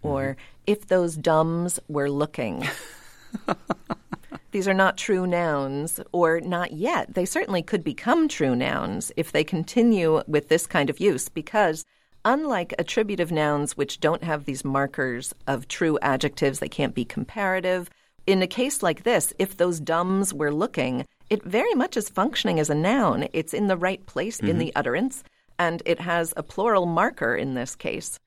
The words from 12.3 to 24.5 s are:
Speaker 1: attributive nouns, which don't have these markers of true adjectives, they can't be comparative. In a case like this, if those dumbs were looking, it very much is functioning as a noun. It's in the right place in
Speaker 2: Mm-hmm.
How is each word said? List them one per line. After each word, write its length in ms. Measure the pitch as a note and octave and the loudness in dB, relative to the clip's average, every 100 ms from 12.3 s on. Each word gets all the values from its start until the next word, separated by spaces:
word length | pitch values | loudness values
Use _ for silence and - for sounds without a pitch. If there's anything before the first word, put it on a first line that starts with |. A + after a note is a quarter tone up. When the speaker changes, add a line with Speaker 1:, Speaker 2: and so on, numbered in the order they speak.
| C4+ D#4 A3 F3 - | 0 0 -2 -2 -4
Speaker 1:
attributive 540 | E3+ - G#3+ G3+ E3 | -2 0 0 0 0
nouns, 440 | D#3+ D3+ D3 D3 - | 2 2 2 -2 -2
which 240 | C#3 - | -4 0
don't 240 | D#3 E3 | 0 0
have 220 | E3+ D3+ C#3+ | -2 -4 -4
these 180 | C3 | -6
markers 680 | C#3 C3+ C#3 - C3 A#2+ B2+ - - | -2 0 -2 -2 -4 -4 -8 -10 -4
of 200 | C3+ - | -4 -4
true 300 | - E3 D3+ | -2 0 2
adjectives, 580 | - C3 D3 - C#3 C#3+ | 0 0 -2 0 -2 -2
they 100 | - | -8
can't 240 | - C#3 | -2 -2
be 100 | - A#2 | -2 -4
comparative. 840 | - - - G3 F#3 F#3 F#3 F3 _ _ _ - | -6 -8 -4 -2 0 0 -2 -4 _ _ _ 2
In 140 | F#3+ | 2
a 40 | F#3 | 2
case 360 | - B3+ C#4+ | 0 -2 0
like 200 | F#3 D#3 | 0 0
this, 300 | - A3 - - | 2 2 0 -2
if 180 | F#3+ - | -4 2
those 220 | F3+ E3+ | 0 2
dumbs 520 | D3 E3 F3+ F#3+ G3 | 0 0 2 2 0
were 200 | C#3+ D3 | 0 -2
looking, 520 | D3 A3 - B2+ B2+ C#3 _ - | 0 -2 -2 -2 -2 -6 _ -4
it 120 | G#3+ | -4
very 300 | - G3+ G#4+ | 0 0 2
much 240 | F4 E4+ - | 2 0 -2
is 120 | G#3 | -4
functioning 500 | - A3 - G3+ E3+ | -2 -2 0 0 0
as 100 | D3+ | 2
a 60 | D3+ | 2
noun. 520 | E3+ C4 G3 B2 D3+ | 2 2 2 0 -2
It's 200 | E3 D#3+ | -4 -4
in 140 | - G3+ | -2 0
the 100 | F#3 | 2
right 280 | F3+ F#3 - | 0 -2 -6
place 340 | - F#3+ - | -4 -4 -2
in 100 | |
Speaker 2:
Mm-hmm. 80 | G3+ | 0